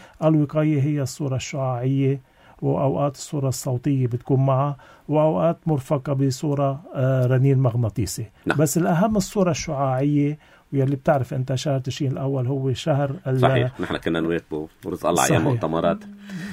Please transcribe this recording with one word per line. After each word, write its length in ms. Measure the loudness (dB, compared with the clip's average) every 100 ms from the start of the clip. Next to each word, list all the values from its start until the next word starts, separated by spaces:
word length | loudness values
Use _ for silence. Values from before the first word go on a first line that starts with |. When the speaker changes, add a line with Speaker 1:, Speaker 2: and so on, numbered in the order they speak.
| -8 -2
Speaker 1:
الوقاية 580 | 2 4 2 2 2 2
هي 200 | 2 0
الصورة 340 | -4 -4 -4 -4
الشعاعية، 1000 | -6 -4 -4 -2 0 2 2 0 -6 _ -20 -6
وأوقات 540 | -2 0 0 0 -2 -4
الصورة 320 | -8 -4 -2
الصوتية 600 | -2 -4 -2 0 0 0
بتكون 380 | -4 0 2 4
معها، 320 | 2 0 -4 -14 -20 -2
وأوقات 480 | 2 2 2 0 0 -2
مرفقة 480 | -2 0 -4 -2
بصورة، 680 | 0 0 0 -2 0 0 -2 -8 -2
آه، 300 | 0 2 2
رنين 340 | 4 4 4
مغناطيسي. 680 | 2 2 -2 -2 -4 -4 -10 _ -2
Speaker 2:
نعم. 120 | 2
Speaker 1:
بس 200 | 2 2
الأهم 400 | 2 2 2 0
الصورة 340 | -2 0 0
الشعاعية، 840 | 0 -4 -2 0 0 2 2 0 -2 _ -20 _
ويلي 220 | 0 0 0
بتعرف 380 | 2 0 0
أنت 220 | -4 -2 -2
شهر 240 | 0 -2
تشرين 320 | -2 -4 -4
الأول 360 | -2 -2 -2 -2
هو 260 | -2 -2
شهر 420 | -2 0 0 0 -4 -4
ال- 120 | 0
Speaker 2:
صحيح، 400 | 2 2 0 -4
نحن 180 | -6 -4
كنا 220 | -2 -2
نواكبه، 480 | 0 -2 -4 -8 -8 _ -10
ورزق 240 | -4 0
الله 160 | 2 4
أيام 160 | 2
Speaker 1:
صحيح. 120 | 2
Speaker 2:
مؤتمرات. 460 | -2 -2 0 0 -2 -6 -18 -14 -12 -10